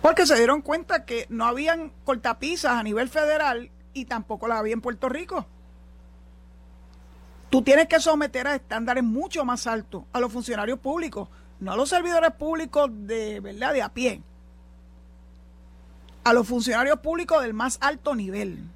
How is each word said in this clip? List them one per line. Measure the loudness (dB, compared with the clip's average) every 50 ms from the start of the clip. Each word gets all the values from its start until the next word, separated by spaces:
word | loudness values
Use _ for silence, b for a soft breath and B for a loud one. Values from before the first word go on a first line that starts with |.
Porque | 6 6 6 6 6
se | 6 6
dieron | 6 6 4 4 0
cuenta | 0 -4 -4 -4 -2 -2 -2 -2 -2
que | -4 -6 -6 -6 -6
no | -4 0 0
habían | 0 0 0 0 0 0 -2 -4 -12 -14 -10 -4
cortapisas | -4 -4 -2 -2 -4 -4 -2 -4 -6 -4 -2 0 0 0
a | 0 -2
nivel | -2 -2 -2 -2 -2
federal | 0 0 2 2 2 2 2 0 0 -2 -6 -12 -20 -20 -20 -14 -12
y | -12 -8
tampoco | -6 -8 -8 -6 -8 -10 -6 -2
las | -2 -2 0
había | 0 -2 -4
en | -4
Puerto | -4 -6 -6 -4 -4 -4
Rico. | -4 -4 -8 -6 -6 -8 -8 -8 -16 -20 -20 -20 -20 -20 -20 -20 -20 -20 -20 -20 -20 -20 -20 -20 -20 -20 -20 -20 -20 -20 -20 -20 -20 -20 -20 -20 -20 -20 -20 -20 -20 -20 -20 -20 -20 -20 -4 2
Tú | 2 2 6
tienes | 6 6 6 6
que | 4 2 2
someter | 4 4 2 2 2 -2 -2 -4 -2
a | -2 -2
estándares | -2 -4 -6 -6 -4 -2 0 0 2 2
mucho | 0 0 -2 -4 -4 -4 -4 -2
más | -2 -2 -2 -2
altos | -4 -4 -4 -6 -8 -14 -16 -14 -6 -2
a | -2
los | -2 -2
funcionarios | -2 -6 -6 -6 -4 -4 -4 -4 -4
públicos, | -4 -4 -4 -2 -2 -4 -6 -8 -10 -10 b b b b b b -12
no | -8 -6
a | -2
los | -2 0 2
servidores | 2 0 0 2 2 2 2 2 0
públicos | -2 -4 -4 -2 -4 -4 -2 2 2 2 2
de, | -2 -10 -10 -8 -6 -6 -6 -6 -8 -10
¿verdad?, | -12 -14 -10 -6 -4 -2 0
de | 0
a | -2 -4 -4
pie, | -2 -2 -2 -2 -4 -14 -20 -20 -20 -20 -20 -20 -20 -20 -20 -20 -20 -20 -20 -20 -20 -20 -20 -20 -20 -20 -20 -20 -20 -20 -20 -20 -20 -20 -20 -20 -20 -20 -20 -20 -20 -20 -20 -20 0 4
a | 6 6
los | 6 4
funcionarios | 2 -2 -2 -2 0 0 2 2 2 2 0
públicos | 0 -4 -4 -4 0 2 2 2
del | 2 0 -2
más | -2 -2 -2 -2 0
alto | 0 -2 -2 0 -4 -2 -2
nivel. | -2 -4 -6 -6 -6 -6 -6 -8 -10 -14 -18 -18